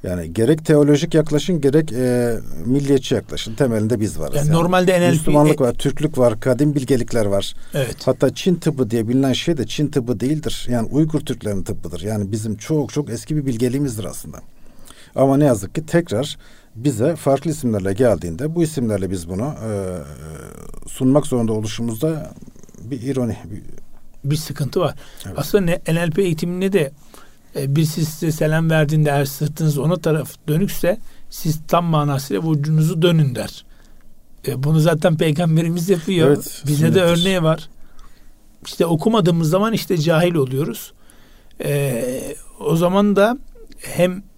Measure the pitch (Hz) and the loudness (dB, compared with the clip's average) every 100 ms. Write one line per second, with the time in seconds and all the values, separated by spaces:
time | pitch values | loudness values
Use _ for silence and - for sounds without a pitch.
0 | 92 90 80 87 113 156 - 147 143 147 | -6 -6 -4 0 2 2 4 4 6 4
1 | 170 160 151 147 143 175 139 147 160 123 | 4 2 2 0 0 2 4 2 0 -2
2 | 127 123 120 117 80 76 95 139 139 135 | 0 2 0 -2 -4 -4 0 0 2 0
3 | - 113 - - - 110 135 110 107 117 | 2 -2 -2 -8 -8 -2 0 2 0 0
4 | 104 78 73 143 147 165 175 185 180 180 | -2 -2 -2 0 2 4 4 4 4 4
5 | 175 160 156 147 151 151 123 120 139 - | 4 4 4 6 6 4 2 2 0 0
6 | 151 - 120 107 135 123 147 143 123 131 | -2 4 2 4 0 2 2 2 0 0
7 | 113 117 104 98 - - - 151 120 - | 2 0 2 0 -2 -8 -6 -4 -4 -2
8 | - 131 135 - 190 170 165 131 113 117 | -2 2 0 2 0 2 0 0 0 0
9 | 110 127 135 120 - 156 110 - 143 143 | 2 2 2 0 -2 -2 -2 -2 0 -2
10 | 120 107 123 156 151 - - 120 110 139 | -2 -2 0 -2 -2 -4 -2 -2 0 0
11 | 160 156 - 127 104 98 90 90 82 82 | 0 0 -4 -6 -4 -4 -4 -6 -8 -8
12 | 95 110 98 107 110 104 - 156 135 151 | -4 -4 -4 -4 -6 -8 -2 -2 0 -4
13 | 143 113 - 151 135 113 123 131 143 107 | -4 -8 -4 -4 -2 0 0 0 -2 -4
14 | 90 - 80 - - - - - - - | -8 -10 -14 -16 -18 -18 -18 -18 -20 -20
15 | - - 135 135 147 110 - - 156 170 | -8 2 4 6 4 2 -2 -6 0 0
16 | 175 104 151 - - - - 110 139 110 | 0 -4 -4 -8 -18 -20 -20 -2 -2 2
17 | 139 165 147 143 170 151 123 104 95 98 | 0 0 0 0 0 -2 -2 0 0 2
18 | 127 90 85 80 151 170 156 147 113 101 | 2 2 -2 -6 -4 0 -2 0 -2 -2
19 | 92 95 82 92 135 143 113 101 95 90 | -2 -4 -6 -4 -4 -6 -6 -6 -6 -8
20 | 71 67 78 78 - 50 50 - - - | -10 -14 -14 -14 -16 -14 -14 -12 -12 0
21 | 131 143 - 127 113 110 107 - 117 110 | 2 2 0 -2 -2 -2 -4 -6 -8 -4
22 | 156 156 - - - - - - 107 131 | -4 -4 -10 -18 -20 -20 -20 -18 -12 -10
23 | 123 135 117 104 85 104 - - - - | -6 -4 -4 -6 -10 -14 -12 -12 -14 -16
24 | - - 135 151 - 135 139 190 160 - | -16 -10 -4 -4 -4 -6 -4 -2 -2 -4
25 | - - 98 90 156 202 175 175 - 165 | -16 -16 -12 -8 0 0 0 -2 -2 -2
26 | 170 156 190 156 175 180 190 190 139 - | 0 0 0 0 -4 -2 0 0 0 -6
27 | - - - - - 143 139 143 156 - | -20 -20 -20 -20 -12 -6 0 2 0 0
28 | 156 - 165 156 156 160 160 160 147 156 | -4 -2 -4 0 2 2 2 2 4 2
29 | 151 143 139 - 151 151 156 143 147 180 | 4 2 0 -2 -4 0 0 2 0 0
30 | 175 156 127 - - 151 196 - 170 208 | 2 0 -2 -10 -2 0 0 0 0 0
31 | - - - - 160 156 - 170 170 156 | -6 -14 -14 -4 -2 -2 2 2 4 2
32 | 147 135 - 190 160 151 151 156 156 170 | 2 -2 -2 -4 0 0 2 2 2 2
33 | 175 165 139 113 98 - - - - - | 4 4 2 0 -8 -10 -20 -20 -20 -20
34 | - - - - - 127 139 156 160 156 | -20 -20 -20 -10 -6 -2 2 4 4 4
35 | 185 160 165 147 170 160 165 175 170 180 | 2 2 2 2 2 2 2 -2 2 0
36 | 180 185 147 143 - - 139 147 156 185 | 2 4 4 4 0 -8 -2 2 4 6
37 | 175 170 185 185 160 160 - - - - | 4 4 2 2 2 0 -4 -16 -16 -16
38 | - - - - - - - - 170 160 | -18 -20 -20 -20 -20 -20 -18 -2 0 2
39 | 226 233 175 165 156 185 214 202 - 180 | 2 2 2 2 2 2 2 -2 -2 -2
40 | 151 160 175 170 131 135 170 220 - - | 2 2 2 2 0 -2 -4 -6 -14 -20
41 | - - - - - - 147 143 139 120 | -20 -20 -20 -20 -20 -8 -4 -2 -2 -2
42 | 247 131 - - - - 147 165 175 196 | -4 -6 -8 -14 -16 -8 -2 2 4 4
43 | 208 202 208 254 - - - - - - | 4 4 2 0 -8 -18 -20 -16 -8 0
44 | 180 185 - | 0 0 -14